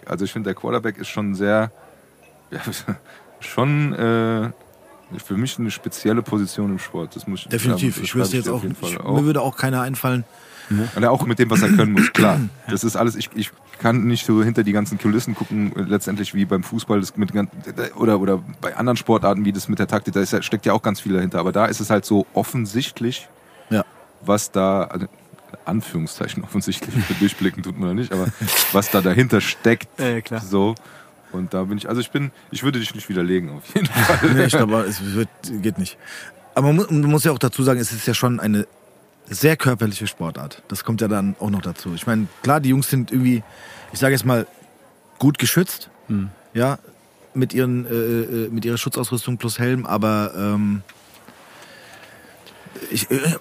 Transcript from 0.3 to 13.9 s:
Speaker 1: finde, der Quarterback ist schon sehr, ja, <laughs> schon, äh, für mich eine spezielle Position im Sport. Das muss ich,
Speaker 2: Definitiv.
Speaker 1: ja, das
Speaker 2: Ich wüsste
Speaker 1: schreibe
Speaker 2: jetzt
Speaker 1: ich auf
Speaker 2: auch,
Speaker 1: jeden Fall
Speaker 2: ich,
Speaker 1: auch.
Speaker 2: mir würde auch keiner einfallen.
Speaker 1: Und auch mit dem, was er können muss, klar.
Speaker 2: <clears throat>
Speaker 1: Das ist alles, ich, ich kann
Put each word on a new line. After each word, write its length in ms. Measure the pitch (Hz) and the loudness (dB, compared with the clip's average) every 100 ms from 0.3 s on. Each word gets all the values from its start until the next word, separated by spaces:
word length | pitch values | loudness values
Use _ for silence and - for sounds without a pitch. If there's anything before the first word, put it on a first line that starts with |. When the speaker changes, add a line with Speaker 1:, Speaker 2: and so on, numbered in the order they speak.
Speaker 1:
finde, 180 | 117 98 | -4 -6
der 60 | 95 | -6
Quarterback 420 | 117 120 113 98 | -4 -2 -2 -6
ist 100 | - | -8
schon 260 | - 101 95 | -6 -4 -2
sehr, 360 | 101 107 113 - - - _ _ _ _ _ | 2 2 0 -4 -20 -20 _ _ _ _ _
ja, 80 | 73 - - - 98 | -10 -8 -8 -8 -8
<laughs> 400 | - - - - | -10 -20 -20 -18
schon, 540 | - - 135 147 147 | -8 -2 0 2 0
äh, 560 | - 113 117 113 113 110 - - _ - - - 87 | 0 0 2 2 0 -2 -8 -18 _ -20 -20 -16 -14
für 120 | - 98 | -6 -4
mich 220 | 127 - | -2 -4
eine 140 | 113 | -6
spezielle 500 | - - - 104 110 | -6 -10 -4 0 0
Position 500 | 113 107 98 - 101 | 0 -2 -2 -2 -2
im 80 | 95 | -4
Sport. 360 | - 87 82 - | -6 -8 -10 -10
Das 120 | - | -10
muss 140 | 92 | -8
ich, 60 | - | -4
Speaker 2:
Definitiv. 480 | 117 117 90 123 - | -2 0 0 0 -2
Speaker 1:
ja, 40 | |
das 80 | 90 | -4
Speaker 2:
Ich 60 | 120 | -2
wüsste 160 | 110 | -2
Speaker 1:
schreibe 60 | 123 | -2
Speaker 2:
jetzt 80 | 117 | -2
Speaker 1:
ich 40 | |
auf 80 | 123 | -2
Speaker 2:
auch, 40 | |
Speaker 1:
jeden 120 | 175 - | -4 -6
Fall 140 | - | -6
Speaker 2:
ich, 100 | - | -6
Speaker 1:
auch. 160 | - 143 | -2 2
Speaker 2:
mir 100 | 147 | 4
würde 160 | 147 | 2
auch 140 | 127 - | 0 0
keiner 240 | 131 127 | 0 0
einfallen. 440 | 127 131 131 127 117 - - - - 104 113 - | -2 -2 0 0 -2 -12 -20 -16 -2 -2 0 0
Speaker 1:
Und 80 | 120 | 2
auch 200 | 131 120 | 2 2
mit 140 | 117 | 2
dem, 100 | 120 | 4
was 120 | 110 | 4
er 80 | - | 6
können 220 | 202 107 | 6 6
muss, 220 | 101 113 | 4 4
klar. 260 | - 107 82 107 - | 6 4 4 0 -4
Speaker 2:
<clears throat> 120 | - | -6
Speaker 1:
Das 140 | 101 | -2
ist 120 | 113 95 | 0 0
alles, 200 | 117 110 | 0 0
ich, 140 | 113 - | -6 -6
ich 160 | 104 - - - | -8 -10 -20 -2
kann 260 | 113 | 2